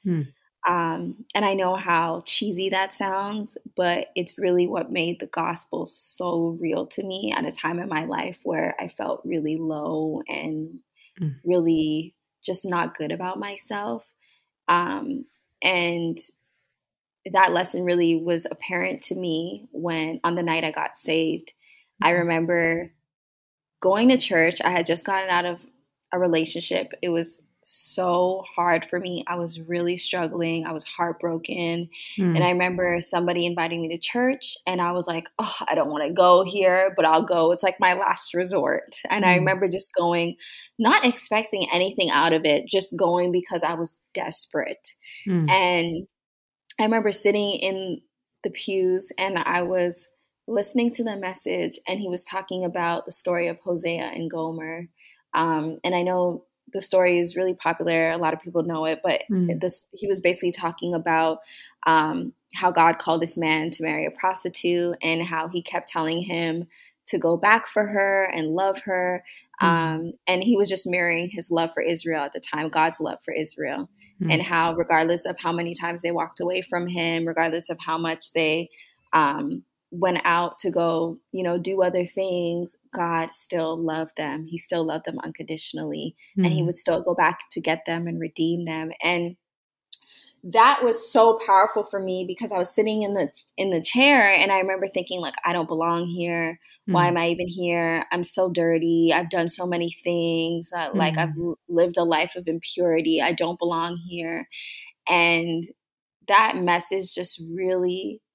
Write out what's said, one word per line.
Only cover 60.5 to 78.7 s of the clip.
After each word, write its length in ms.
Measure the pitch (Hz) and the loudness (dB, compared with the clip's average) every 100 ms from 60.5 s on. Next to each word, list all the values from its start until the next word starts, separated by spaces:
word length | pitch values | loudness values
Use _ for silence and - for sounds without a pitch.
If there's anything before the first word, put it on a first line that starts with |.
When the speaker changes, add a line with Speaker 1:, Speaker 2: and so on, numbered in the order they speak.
Speaker 2:
talking 420 | 170 170 - 175 | 0 -2 -4 -4
about, 460 | 170 165 160 160 160 - - - _ | -2 2 2 2 0 -10 -20 -20 _
um, 480 | 165 160 156 - - - _ | 4 4 4 -2 -6 -12 _
how 160 | - 185 | 0 2
God 280 | 175 165 165 | 6 6 6
called 220 | - 165 | 0 0
this 140 | 170 - | 0 0
man 340 | 160 156 160 | 0 0 0
to 120 | 165 | -2
marry 240 | 160 151 151 | -2 -2 -4
a 40 | |
prostitute 840 | - 185 185 180 - 175 175 175 170 | -2 -2 0 -4 -2 0 0 0 -2
and 180 | 165 165 | -2 -2
how 260 | 175 160 165 | -2 -4 -4
he 140 | 175 | -6
kept 260 | - 175 - | -6 -6 -4
telling 340 | 170 160 165 | -4 -2 -2
him 460 | 190 170 170 165 175 _ - _ - | -4 -4 -2 -4 -8 _ -20 _ -4
to 120 | 185 | 0
go 180 | 170 170 | 0 2
back 300 | 202 226 - | 4 4 4
for 200 | 214 208 | -2 0
her 340 | 208 196 196 | 0 2 2
and 260 | 190 165 156 | 0 -2 -2
love 280 | 170 196 190 | 0 0 -2
her. 420 | 208 185 180 180 - - _ - | -4 -2 -2 -4 -8 -20 _ 0
Speaker 1:
Mm. 60 | 170 | 2
Speaker 2:
Um, 460 | 165 160 160 170 - - | 2 0 -4 -6 -6 -2
and 160 | 180 | 0
he 120 | 202 208 | 2 2
was 120 | 202 | 2
just 180 | 185 185 | 0 0
mirroring 400 | 180 175 165 175 | 0 0 0 -4
his 220 | 196 - | -6 -2
love 220 | 165 165 | 0 0
for 80 | - | -2
Israel 400 | - 165 165 156 | -2 -2 -2 -4
at 100 | 143 | -4
the 80 | - | -6
time, 280 | - 156 156 | -6 -4 -2
God's 320 | 160 160 - | 2 2 0
love 180 | 156 - | -6 -6
for 100 | - | -8
Israel, 540 | 156 156 - 147 156 180 _ - _ | -4 -4 -4 -6 -6 -10 _ -20 _
Speaker 1:
Mm. 100 | 165 | 2
Speaker 2:
and 80 | 165 | 2
how 320 | 175 170 165 | 2 0 0
regardless 520 | 165 170 160 165 175 185 | 0 2 2 4 0 0
of 140 | 175 | -4
how 100 | 170 | -4
many 220 | 170 170 | -4 -4
times 280 | 170 170 170 | -4 -6 -4
they 100 | 170 | -4
walked 260 | 170 165 - | -4 -4 -4
away 220 | 175 185 | -2 -4
from 240 | 185 175 175 | -4 -4 -4
him, 400 | 175 165 165 165 | -2 -2 -2 -2
regardless 420 | 165 165 165 170 | -2 -2 -2 -4
of 100 | 170 | -6
how 180 | - 160 | -4 -4
much 340 | 165 160 - | -4 -4 -4
they, 380 | 175 160 160 170 | 0 0 0 -4